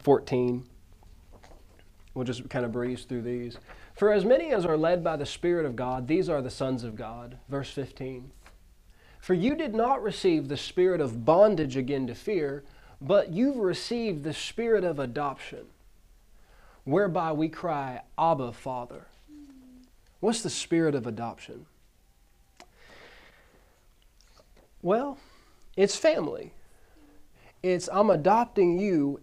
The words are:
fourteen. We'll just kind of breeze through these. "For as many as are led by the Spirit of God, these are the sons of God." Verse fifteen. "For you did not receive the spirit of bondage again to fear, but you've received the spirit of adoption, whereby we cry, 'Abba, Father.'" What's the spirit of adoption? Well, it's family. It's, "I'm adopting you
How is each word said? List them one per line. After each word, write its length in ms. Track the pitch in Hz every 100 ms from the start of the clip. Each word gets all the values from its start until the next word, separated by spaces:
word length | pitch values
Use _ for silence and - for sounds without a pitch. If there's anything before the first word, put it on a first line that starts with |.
fourteen. 680 | 143 131 - 127 123 123 - - - - - - - - - - - - - - -
We'll 140 | 131 123
just 200 | 120 -
kind 160 | 131 120
of 60 |
breeze 320 | 123 123 123
through 180 | - 123
these. 340 | 117 123 120 - - - -
"For 180 | - 208
as 120 | 208
many 280 | 208 269 320
as 140 | 214 175
are 100 | 156
led 260 | 165 180
by 140 | 165 151
the 80 |
Spirit 400 | 135 - 175 170
of 120 | 147 117
God, 320 | 127 127 123
these 200 | 175 165
are 140 | 147
the 80 | 127
sons 340 | - 131 127
of 100 | 120
God." 440 | 107 110 117 120 110 -
Verse 220 | 139 131
fifteen. 640 | 147 131 - 131 127 135 - - - - - - - - -
"For 140 | -
you 220 | 180 233
did 200 | 302 285
not 280 | 220 240 269
receive 460 | 208 - 190 156 135
the 100 | 139
spirit 420 | - 185 185 170
of 240 | 131 117
bondage 520 | 113 175 214 165 139 131
again 300 | 127 139 127
to 60 |
fear, 500 | 117 - 190 143 143 - - - -
but 300 | 139 202 -
you've 260 | 170 269 254
received 680 | 185 - - 240 226 151
the 100 | 151
spirit 500 | - - - 233 208
of 140 | 180 143
adoption, 720 | 127 147 143 - - 135 107 _ - - _ _ _ - - - - -
whereby 480 | 135 170 202 170 160
we 160 | 151 160
cry, 540 | - 175 147 135 127 - -
'Abba, 340 | 208 151 123
Father.'" 540 | - 135 127 120 - - _ - 294 285 262 254 - - _ _ _
What's 220 | 208 226
the 80 | 170
spirit 440 | - - 165 160
of 120 | 139 113
adoption? 580 | 107 117 95 - 110 - _ _ _ _ _ _ _ _ - - _ - - - - - - _ _ _ _ _ _ _ _ _ - _ - _ -
Well, 340 | 175 226 277 269 - - _ _ - -
it's 200 | 196 -
family. 560 | 320 247 151 - - - - - - - - - - - - _
It's, 260 | 185 180 -
"I'm 200 | 190 214
adopting 680 | 160 180 226 240 202 175 175
you 420 | 202 160 143 139